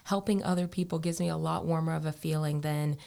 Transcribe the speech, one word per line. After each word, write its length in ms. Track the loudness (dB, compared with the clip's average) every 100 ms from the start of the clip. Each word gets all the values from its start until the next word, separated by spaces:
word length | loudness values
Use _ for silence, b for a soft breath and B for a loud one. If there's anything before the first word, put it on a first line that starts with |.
helping 400 | -4 0 2 2
other 240 | 2 0 0
people 300 | -2 -2 0
gives 200 | -2 0
me 120 | 0
a 60 | 0
lot 260 | 0 0
warmer 300 | 0 0 2
of 100 | 0
a 80 | -2
feeling 480 | -4 -2 0 0 0
than 380 | 0 0 0 -2